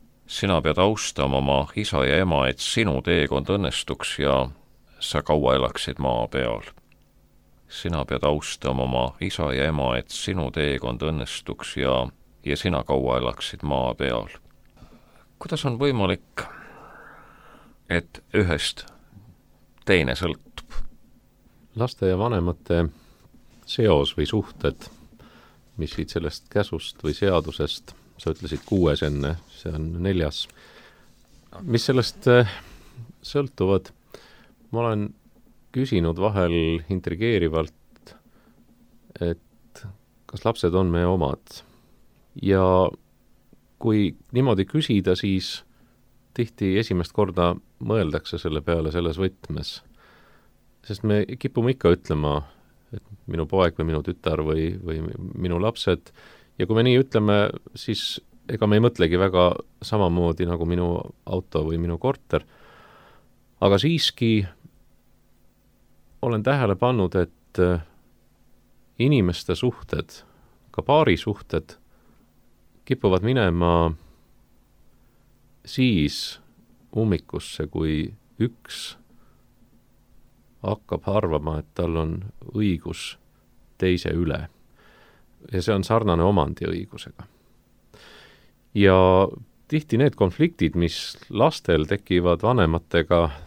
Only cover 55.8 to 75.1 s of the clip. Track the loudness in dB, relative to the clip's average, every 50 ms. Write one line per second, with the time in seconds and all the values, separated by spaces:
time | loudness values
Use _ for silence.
55.8 | 0 0 0 0 -2 -10 -20 -20 -20 -20 -20 -20 _ _ _ -6 -2 0 2 2
56.8 | 4 6 4 4 4 2 2 2 2 4 4 4 2 0 -2 -8 -16 -18 -18 -12
57.8 | -8 -6 -6 -6 -6 -8 -10 -10 -14 _ -20 -18 _ -8 -2 0 2 4 6 6
58.8 | 6 4 4 4 2 4 4 4 2 4 6 6 6 6 4 0 -6 -14 _ _
59.8 | -8 -2 0 2 2 2 2 2 2 2 0 0 -2 -2 -2 -2 -2 -2 0 0
60.8 | 0 -2 -2 -4 -6 -10 -14 _ _ -6 -6 -6 -6 -4 -4 -2 -2 0 -2 -2
61.8 | -2 -2 -4 -2 -2 -4 -4 -4 _ _ -2 -2 -2 -6 _ _ -20 -20 -20 -20
62.8 | -20 -20 -20 -20 -20 -20 -20 -20 _ _ _ _ _ _ _ _ 2 4 4 4
63.8 | 2 0 0 0 -2 -2 -2 0 0 2 2 2 0 -2 -8 _ -20 -20 _ _
64.8 | _ _ _ _ _ _ _ _ _ _ _ _ _ _ _ _ _ _ _ _
65.8 | _ _ _ _ _ _ -10 -4 -2 -2 -2 0 2 2 2 2 2 2 2 2
66.8 | 2 2 2 2 0 0 0 0 0 -2 -4 _ _ _ 0 2 2 2 2 0
67.8 | -4 -8 _ -20 _ _ _ _ _ _ _ _ _ _ -20 _ _ _ _ _
68.8 | _ _ _ 0 2 4 4 4 4 2 0 -2 -4 -4 -4 -2 -2 -4 -4 -4
69.8 | -8 -6 -6 -6 -6 -8 -14 -20 -20 _ _ _ _ _ _ _ _ _ -8 -4
70.8 | 0 4 4 4 6 4 2 2 0 -4 -6 -6 -8 -6 -6 -6 -6 -6 -14 -20
71.8 | _ _ _ _ _ _ _ _ _ _ _ _ _ _ _ _ _ _ _ _
72.8 | _ -4 -2 0 2 2 4 4 2 2 2 2 2 2 2 4 4 4 4 4
73.8 | 4 2 0 -4 -10 -20 -20 _ _ _ _ _ _ _ _ _ _ _ _ _
74.8 | _ _ _ _ _ _